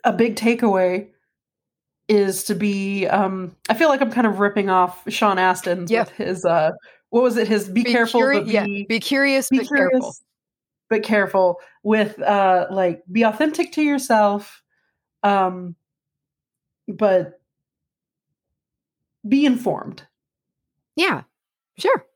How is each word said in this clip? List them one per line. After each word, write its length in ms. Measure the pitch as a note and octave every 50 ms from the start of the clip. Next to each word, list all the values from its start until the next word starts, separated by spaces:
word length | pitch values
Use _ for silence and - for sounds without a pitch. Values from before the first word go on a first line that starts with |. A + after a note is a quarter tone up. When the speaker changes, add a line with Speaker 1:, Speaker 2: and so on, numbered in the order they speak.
| -
Speaker 1:
a 80 | A#3 G3+
big 240 | - A#3 A#3 G#3
takeaway 720 | - A3 A#3 B3 A#3 A#3+ A3+ G3 F#3+ F#3 F3+ F3+ F#3+ G#3 - _ _ _ _ _ _ _ _ _ _ _ _ _ _ _ _ _ _ _ _
is 360 | A3 G#3 G3+ G3 F#3+ F#3+ -
to 100 | - G#3
be, 520 | F3 G#3 G#3 G3+ G3 G3 G3 G3 G3 F#3+
um, 500 | - - G3 G3+ F#3+ F#3+ F#3+ F#3 F3 - _ _ -
I 40 | A3+
feel 140 | A3+ E4 D#4
like 140 | C#4 C4+ C#4
I'm 80 | A3+
kind 160 | - A#3+ A#3+
of 120 | A3 G3 F#3
ripping 300 | G3+ G#3 G#3 G#3+ G3 G3
off 340 | F#3+ F#3 F3+ F3 - - - -
Sean 300 | G#3 - A#3 G#3 G3 F#3
Astin's 520 | F#3 F#3 F#3 F#3 - F#3 F3 F#3 F3 E3
Speaker 2:
Yeah. 100 | A3+ A#3
Speaker 1:
with 100 | A#3 -
his, 340 | - - G#3 - F#3 F3+ -
uh, 280 | F3 E3 E3+ D#3 D#3+ D#3+ - _ - - _ _ _
what 120 | - A#3+ B3+
was 140 | B3+ A3 A#3
it? 100 | A3+ -
His 200 | A3 G#3 G3+ G3
be 160 | F#3 A3 A#3
Speaker 2:
Be 80 | B3 A#3+
Speaker 1:
careful, 280 | B3 A3+ A3+ - A#3+
Speaker 2:
curi-, 240 | C4 C4 C#4 D4 -
Speaker 1:
but 40 | A3
Speaker 2:
yeah, 160 | A3 G#3+ G3+
Speaker 1:
be, 200 | G3+ G3+ G3+ G3+
Speaker 2:
be 140 | G3+ A3+ A3+
curious, 480 | - - C#4+ C4+ C#4 C#4 C4+ C4+ C4 -
Speaker 1:
be 100 | C4+ C4
Speaker 2:
but 80 | A3 -
Speaker 1:
curious, 220 | C#4+ C#4 - F3+ -
Speaker 2:
careful. 220 | - - - - - _ _ _ _ _ _ _ _ _ _ _ _ _ _
Speaker 1:
but 120 | A3+ G#3+ G#3+
careful 560 | - G#3+ G#3 G3 F#3 - G3 F#3 F3+ F3 F3 - - _ _ _
with, 340 | G#3 A3 A3 G#3 G#3 G#3+ -
uh, 460 | - - G#3 G3+ G3 F#3+ F#3 F3+ F3+ -
like, 320 | F#3+ F#3+ F#3 F3 E3+ - _ -
be 120 | F3+ A3+ A3+
authentic 500 | A3 G#3+ - D4+ D#4 D4+ - F4 - -
to 100 | - D4+
yourself, 800 | D4 C#4+ C4+ C4 - A#3 G#3+ G#3 G3+ G3+ G#3 G#3 - - _ _ _ _ _ _ _ _ _ _ _ _ _ -
um, 520 | G3+ G3+ G3 F#3+ F#3 F#3 F3+ F3+ F3+ E3+ _ _ _ _ _ _ _ _ _ _ _ _ _ _ _ _ _ _ _ _ _ _ -
but 520 | F#3+ E3 G#3+ G3+ F#3+ F#3 F3 - - _ _ _ _ _ _ _ _ _ _ _ _ _ _ _ _ _ _ _ _ _ _ _ _ _ _ _ _ _ _ _ _ _ _ _ _ _ _
be 200 | G#3 A#3 C#4 C#4+
informed. 560 | C#4+ B3+ A#3 - G3+ D#3 - - - - - - _ _ _ _ _ _ _ _ _ _ _ _ _ _ _ _ _ _
Speaker 2:
Yeah, 260 | - E4+ G4 - C3 - _ _ _ _ _ _ _ _ _ _ -
sure. 260 | - F#4+ C5 A#3+ - _ _